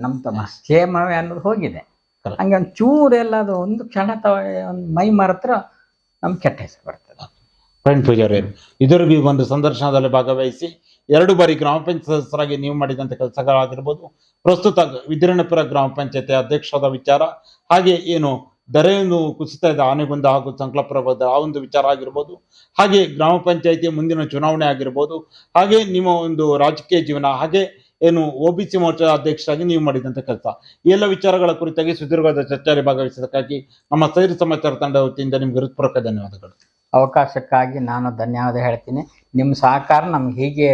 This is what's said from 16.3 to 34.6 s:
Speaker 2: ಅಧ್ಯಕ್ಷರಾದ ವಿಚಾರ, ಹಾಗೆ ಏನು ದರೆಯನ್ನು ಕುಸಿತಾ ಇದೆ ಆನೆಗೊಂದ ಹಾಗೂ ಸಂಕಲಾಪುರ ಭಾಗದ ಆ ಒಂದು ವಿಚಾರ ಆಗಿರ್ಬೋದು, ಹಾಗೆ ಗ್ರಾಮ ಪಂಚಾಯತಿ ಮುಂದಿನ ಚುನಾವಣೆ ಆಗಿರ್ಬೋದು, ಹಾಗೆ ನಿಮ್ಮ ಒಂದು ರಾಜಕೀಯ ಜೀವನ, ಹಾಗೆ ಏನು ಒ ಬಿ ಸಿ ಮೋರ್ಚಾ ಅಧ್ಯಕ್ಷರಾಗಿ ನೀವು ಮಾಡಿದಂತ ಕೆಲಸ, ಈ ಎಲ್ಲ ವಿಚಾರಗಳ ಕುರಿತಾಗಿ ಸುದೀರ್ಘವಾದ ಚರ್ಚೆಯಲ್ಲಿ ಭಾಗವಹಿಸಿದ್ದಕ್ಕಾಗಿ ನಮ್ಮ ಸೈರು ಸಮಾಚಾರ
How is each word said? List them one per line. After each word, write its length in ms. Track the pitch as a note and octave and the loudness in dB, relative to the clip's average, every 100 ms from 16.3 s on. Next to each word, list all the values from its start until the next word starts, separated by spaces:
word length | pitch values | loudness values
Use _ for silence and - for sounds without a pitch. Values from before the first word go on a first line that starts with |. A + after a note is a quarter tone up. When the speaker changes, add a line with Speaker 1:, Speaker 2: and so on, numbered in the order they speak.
| C3+ | -2
Speaker 2:
ಅಧ್ಯಕ್ಷರಾದ 440 | A#2+ D3 - C#3+ C3+ C3 | 0 -4 -2 -2 -2 -2
ವಿಚಾರ, 240 | - C#3+ D#3+ - _ _ - | 2 2 2 -4 _ _ 2
ಹಾಗೆ 220 | F3 F#3 F3 D3 E3+ | 4 4 2 0 -2
ಏನು 140 | C#3+ C3+ - _ - | 0 -2 -8 _ -2
ದರೆಯನ್ನು 440 | D3 F3 G3 F#3+ F3 D#3 B2+ | 4 4 4 2 0 -2 -6
ಕುಸಿತಾ 300 | D3+ - E3+ | -10 -2 0
ಇದೆ 100 | C#3+ C3 | 2 0
ಆನೆಗೊಂದ 340 | C#3+ C#3+ C#3+ C3+ | 0 -2 0 2
ಹಾಗೂ 160 | C3+ C3 C3+ | 2 -2 -8
ಸಂಕಲಾಪುರ 360 | C3+ C#3+ - C3+ B2+ | -6 -4 -4 -2 -2
ಭಾಗದ 180 | B2 B2+ | 0 0
ಆ 40 | C#3 D#3 | 0 0
ಒಂದು 120 | C#3+ B2+ | -6 -4
ವಿಚಾರ 180 | C#3+ C3+ | 0 0
ಆಗಿರ್ಬೋದು, 400 | C#3 C3 C#3+ D3 - _ _ _ - | 0 -4 -8 -8 -12 _ _ _ 0
ಹಾಗೆ 220 | G3+ G3 E3 C#3+ | 4 4 2 0
ಗ್ರಾಮ 200 | D#3+ F3 F3 | 2 2 0
ಪಂಚಾಯತಿ 400 | E3+ E3+ E3 E3 D#3 | 0 0 0 -2 -2
ಮುಂದಿನ 260 | D#3+ D#3+ D3 | -2 -2 -4
ಚುನಾವಣೆ 320 | C#3+ D#3 D#3 D3 | -2 -2 0 0
ಆಗಿರ್ಬೋದು, 460 | C3+ C3+ C3+ D3+ D#3+ - - _ E3+ | -2 -4 -4 -4 -6 -14 -20 _ 2
ಹಾಗೆ 240 | G3 A3 G3+ F#3 | 4 4 2 0
ನಿಮ್ಮ 120 | F#3 E3+ E3 | 0 0 0
ಒಂದು 200 | D#3 D#3 C#3+ | 0 2 4
ರಾಜಕೀಯ 360 | D3 D#3 - F3 D3 | 2 0 -2 0 0
ಜೀವನ, 220 | C#3+ C#3 C3 | -2 -2 -2
ಹಾಗೆ 200 | D#3 F#3+ - - _ - E3+ | -2 -2 -2 -8 _ 0 2
ಏನು 160 | E3 D3+ C3 E3 | 2 0 0 -2
ಒ 20 | F3 | 0
ಬಿ 80 | G3+ | -2
ಸಿ 80 | F#3 | 0
ಮೋರ್ಚಾ 300 | E3+ D#3+ D#3+ D3+ | 0 0 2 2
ಅಧ್ಯಕ್ಷರಾಗಿ 460 | D3 A#2+ - D3+ F3 | 0 -4 -4 -4 0
ನೀವು 140 | E3 D3+ | 0 0
ಮಾಡಿದಂತ 320 | C3 B2+ C3 C3 | -2 -4 -8 -8
ಕೆಲಸ, 160 | - A2+ - _ _ E3 | -6 -8 -10 _ _ 2
ಈ 40 | F#3+ | 4
ಎಲ್ಲ 80 | G#3 F#3+ | 2 0
ವಿಚಾರಗಳ 360 | G3 F#3 F3 D#3 | 0 2 2 0
ಕುರಿತಾಗಿ 320 | E3 D#3+ D#3+ D#3+ | -4 -4 -4 -4
ಸುದೀರ್ಘವಾದ 420 | C#3+ D#3+ D#3 C#3+ C3+ | -2 0 2 0 -4
ಚರ್ಚೆಯಲ್ಲಿ 340 | C#3 D#3 D3 C#3 | -4 0 0 0
ಭಾಗವಹಿಸಿದ್ದಕ್ಕಾಗಿ 720 | C3 C3 C3 B2+ C3+ C3 C#3+ - _ - | 0 -4 -6 -6 -6 -6 -10 -12 _ -4
ನಮ್ಮ 140 | D3+ D3+ F3+ | 0 2 2
ಸೈರು 180 | F#3 E3+ | 0 0
ಸಮಾಚಾರ 320 | E3 D#3 | -2 -2